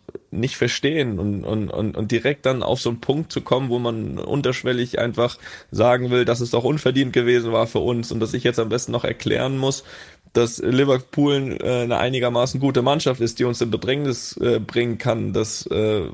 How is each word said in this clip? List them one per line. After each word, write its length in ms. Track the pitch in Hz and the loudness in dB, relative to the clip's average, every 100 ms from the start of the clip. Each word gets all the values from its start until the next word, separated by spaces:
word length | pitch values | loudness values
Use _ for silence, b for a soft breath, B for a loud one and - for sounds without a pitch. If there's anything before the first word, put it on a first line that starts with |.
| - - - | -18 -18 -8
nicht 260 | 87 123 - | -4 -2 0
verstehen 640 | 120 - 139 160 127 95 | -2 0 0 0 -2 -2
und, 260 | 101 101 - | -2 -2 -2
und, 240 | 110 95 | -2 -2
und, 260 | - 107 - | -4 -4 -4
und 160 | 107 | -2
direkt 340 | 117 131 143 131 | 0 0 0 0
dann 180 | 127 | 0
auf 180 | - 127 | 0 0
so 80 | 123 | -2
einen 100 | 117 | -4
Punkt 320 | - 147 160 | -2 -2 -2
zu 100 | - | -6
kommen, 280 | - 123 135 | 0 0 2
wo 100 | 123 | 0
man 380 | 120 113 104 - | 0 -2 -4 -6
unterschwellig 800 | - 143 127 127 123 123 123 - | -2 0 0 0 0 0 0 0
einfach 380 | 117 120 147 - B B B | -2 2 0 -2 B B B
sagen 380 | 101 120 123 123 | 2 4 4 4
will, 160 | 123 117 | 2 2
dass 160 | 120 | 0
es 100 | 120 | 0
doch 120 | 117 | 2
unverdient 500 | 123 151 - 127 131 | 2 2 2 2 2
gewesen 380 | 120 120 123 113 | 2 4 2 2
war 140 | 110 117 | 0 2
für 120 | 107 | 0
uns 320 | 87 120 113 | 0 0 -2
und 80 | 110 | -4
dass 140 | 110 | -2
ich 100 | 123 | 0
jetzt 160 | 120 120 | 0 0
am 100 | 110 | 0
besten 220 | 120 - | -2 -2
noch 140 | 117 - | -2 -2
erklären 520 | - - 113 131 135 | -4 -2 0 0 0
muss, 260 | 135 135 B B B B _ | 0 -2 B B B B _
dass 240 | 120 117 - | 2 2 0
Liverpool, 1000 | - 127 139 127 131 - 143 139 135 - | 0 2 4 2 0 0 2 2 -2 -4
äh, 220 | - 123 | -2 0
eine 160 | 120 117 | 0 0
einigermaßen 600 | 127 131 120 120 127 143 | 0 0 0 2 0 0
gute 220 | 139 123 | 2 4
Mannschaft 400 | 127 151 139 131 | 2 2 0 0
ist, 180 | 117 - | -2 0
die 60 | 123 | -2
uns 160 | 117 | 0
in 100 | 117 | -2
Bedrängnis, 640 | 101 101 143 143 117 - - | -2 -2 -2 -2 -4 -6 -2
äh, 220 | 123 117 | 0 0
bringen 380 | 104 117 120 110 | 0 -2 0 -2
kann, 340 | 123 113 101 | -2 -2 -2
das, 340 | 98 107 - - | -2 -2 -4 -4
äh, 340 | 95 107 107 73 | 0 0 0 -2